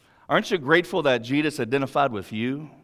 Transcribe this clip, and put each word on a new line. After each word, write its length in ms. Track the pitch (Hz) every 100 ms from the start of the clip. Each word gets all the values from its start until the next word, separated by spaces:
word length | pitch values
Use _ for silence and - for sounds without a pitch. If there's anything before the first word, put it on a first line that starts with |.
| _ _ -
Aren't 200 | 160 214
you 80 | 185
grateful 440 | 127 165 175 185
that 160 | 143 123
Jesus 420 | 113 143 151 143
identified 540 | 113 139 135 147 139
with 180 | 107 90
you? 380 | 110 120 139 151 -